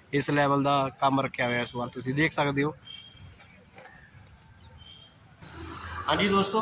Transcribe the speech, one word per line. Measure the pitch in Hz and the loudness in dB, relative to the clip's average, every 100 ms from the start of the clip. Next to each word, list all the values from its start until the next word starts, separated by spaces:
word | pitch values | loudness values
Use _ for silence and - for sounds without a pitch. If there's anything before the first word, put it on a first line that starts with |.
| - | -4
ਇਸ | 143 135 | -2 0
ਲੈਵਲ | 147 139 139 | 2 4 4
ਦਾ | 139 143 135 - | 4 2 2 0
ਕੰਮ | 135 135 | 2 2
ਰੱਖਿਆ | 131 - 123 | 0 -2 -2
ਹੋਇਆ | 120 | -2
ਇਸ | 120 | -4
ਵਾਰ, | 123 120 | -6 -8
ਤੁਸੀਂ | 127 127 | -6 -4
ਦੇਖ | 139 156 | 0 0
ਸਕਦੇ | - 143 139 | 2 0 2
ਹੋ। | 147 151 - - - - - - - - - - - - - - - - - - - - - - - - - - - - - - - - - | -2 -4 -18 -20 -20 -20 -20 -20 -20 -20 -20 -20 -20 -20 -20 -20 -20 -20 -20 -20 -20 -20 -20 -20 -20 -20 -20 -20 -20 -16 -16 -14 -12 -8 -2
ਹਾਂਜੀ | 160 196 | 2 4
ਦੋਸਤੋ, | 196 190 143 | 4 4 0